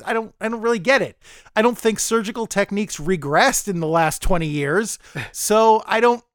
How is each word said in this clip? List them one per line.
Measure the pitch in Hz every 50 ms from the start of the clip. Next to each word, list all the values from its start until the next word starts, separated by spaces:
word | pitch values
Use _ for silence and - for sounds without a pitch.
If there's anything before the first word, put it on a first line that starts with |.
| -
I | - 233
don't, | 226 226 - - -
I | 214 226
don't | 233 220
really | 220 233 233 202
get | 160 247 277 240
it. | 170 107 - _ _ - - - - _ -
I | 220
don't | 220 240 233
think | - - 226 202 -
surgical | - - 226 226 196 220 - 240 220
techniques | - - 196 202 - 196 208 214 - -
regressed | - 147 175 190 156 139 139 151 180 247 269 - - -
in | 208 180 170
the | 160
last | 156 165 165 160 151 - -
twenty | - - 175 170 160
years, | 151 147 147 139 139 165 208 233 - - - - - -
<laughs> | 143 117 -
so | - - - - 208 220 220 220 220 220 -
I | - 202 226
don't | 233 240 240 240 - _